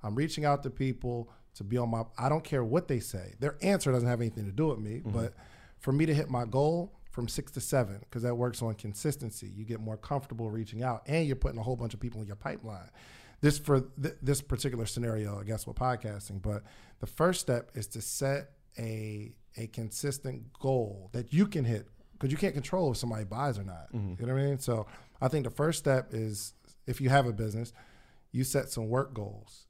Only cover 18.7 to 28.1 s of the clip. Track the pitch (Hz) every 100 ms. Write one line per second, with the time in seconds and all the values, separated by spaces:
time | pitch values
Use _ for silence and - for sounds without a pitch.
18.7 | - 113 110 107 107 110 - - - 113
19.7 | - 113 - 143 135 131 127 113 - 135
20.7 | 131 107 101 95 120 120 151 202 190 120
21.7 | 110 - - - - 135 147 202 143 -
22.7 | 185 160 110 123 110 101 110 143 104 95
23.7 | 85 - 117 98 90 120 131 139 139 -
24.7 | 113 107 - - - 131 151 120 - 151
25.7 | 160 147 131 127 110 110 104 - - -
26.7 | - - 123 131 139 123 107 110 107 117
27.7 | - - - -